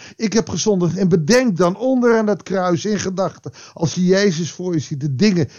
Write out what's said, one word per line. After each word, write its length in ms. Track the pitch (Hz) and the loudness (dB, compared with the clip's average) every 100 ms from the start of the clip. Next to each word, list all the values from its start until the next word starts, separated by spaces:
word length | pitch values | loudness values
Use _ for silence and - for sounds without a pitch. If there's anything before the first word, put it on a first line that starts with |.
| - - | -10 -6
Ik 160 | 220 | -2
heb 160 | 208 220 | 0 -2
gezondigd. 480 | 175 220 196 175 175 | -2 0 0 0 0
En 120 | 196 | 0
bedenk 480 | 180 151 240 254 170 | 2 2 2 2 2
dan 200 | 175 - | 0 0
onder 420 | 254 262 240 226 | -2 0 2 2
aan 80 | 214 | 2
dat 160 | 208 | -2
kruis 420 | - 190 180 170 | -4 -2 0 0
in 140 | 185 208 | -2 -4
gedachten, 540 | 190 185 180 - 147 - - | -4 -4 -4 -6 -16 -18 -20
als 220 | - 165 | -6 -4
je 100 | - | 0
Jezus 480 | 180 190 208 160 170 | 2 4 2 0 -4
voor 220 | - 180 | -6 -4
je 60 | 170 | -4
ziet, 200 | - 147 | -4 -6
de 140 | 147 | -6
dingen 340 | 127 214 180 143 | 0 2 2 -2